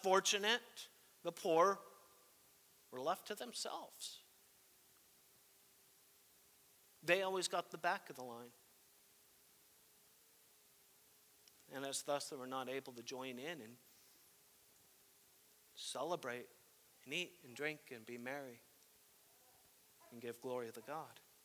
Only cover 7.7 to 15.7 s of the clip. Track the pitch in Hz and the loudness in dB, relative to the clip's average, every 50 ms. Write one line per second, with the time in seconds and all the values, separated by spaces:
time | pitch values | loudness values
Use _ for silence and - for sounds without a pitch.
7.7 | - 165 - 175 190 190 - - 147 - 127 123 117 117 123 120 120 - - - | -6 0 2 2 2 2 -2 -10 -12 -10 -8 -8 -8 -10 -12 -14 -16 -20 -20 -20
8.7 | - - - - - - - - - - - - - - - - - - - - | -20 -20 -20 -20 -20 -20 -20 -20 -20 -20 -20 -20 -20 -20 -20 -20 -20 -20 -20 -20
9.7 | - - - - - - - - - - - - - - - - - - - - | -20 -20 -20 -20 -20 -20 -20 -20 -20 -20 -20 -20 -20 -20 -20 -20 -20 -20 -20 -20
10.7 | - - - - - - - - - - - - - - - - - - - - | -20 -20 -20 -20 -20 -20 -20 -20 -20 -20 -20 -20 -20 -20 -20 -20 -20 -20 -16 -10
11.7 | 147 135 139 139 135 - - 151 143 143 - - 156 135 127 127 135 131 127 123 | -6 -4 -4 -2 -2 -2 0 0 0 0 0 -4 -6 -6 -6 -4 -2 -2 -2 -2
12.7 | 131 135 131 139 123 120 117 120 135 127 131 131 127 120 131 160 175 151 110 110 | -2 -4 -4 -6 -10 -10 -8 -8 -6 -6 -6 -6 -6 -6 -6 -6 -6 -6 -8 -12
13.7 | 123 123 - - - - - - - - - - - - - - - - - - | -14 -18 -20 -20 -20 -20 -20 -20 -20 -20 -20 -20 -20 -20 -20 -20 -20 -20 -20 -20
14.7 | - - - - - - - - - - - - - - - - - - - - | -20 -20 -20 -20 -20 -20 -20 -20 -20 -20 -20 -20 -20 -20 -20 -20 -20 -20 -20 -20